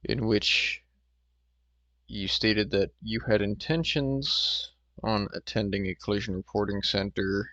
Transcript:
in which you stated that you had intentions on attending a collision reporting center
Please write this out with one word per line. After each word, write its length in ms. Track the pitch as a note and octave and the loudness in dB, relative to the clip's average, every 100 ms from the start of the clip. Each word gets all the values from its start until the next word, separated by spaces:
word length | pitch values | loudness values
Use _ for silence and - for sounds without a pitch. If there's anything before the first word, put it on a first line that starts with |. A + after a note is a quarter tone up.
in 220 | - A2+ A2 | -2 0 2
which 560 | G#2+ - - - - _ _ _ _ _ _ _ _ _ _ _ _ _ | 2 2 2 0 -4 _ _ _ _ _ _ _ _ _ _ _ _ _
you 220 | A2 F#2+ | -6 -2
stated 420 | - A2 G#2+ G#2 | 2 4 4 4
that 200 | G2 F#2+ _ | 2 2 _
you 180 | A2 A2 - | -6 -4 2
had 120 | G#2+ | 2
intentions 1300 | G2+ G#2 - D#3+ E3 D3+ C#3 C3+ C#3 - - - - _ _ - | 2 -2 -2 0 0 0 0 -2 0 0 0 -2 -6 _ _ -8
on 260 | - G#2+ G2+ | -2 0 -2
attending 520 | - - A2 G2+ G2 F#2+ | -6 -4 -2 0 0 -2
a 80 | |
collision 400 | F2+ - G#2 A2+ | -4 -2 -2 0
reporting 480 | F#2 - G#2+ G#2 G2+ | -6 -2 -2 0 -2
center 680 | - G2+ G2 G2 G2 G2 G#2+ | 0 0 0 -2 0 0 -2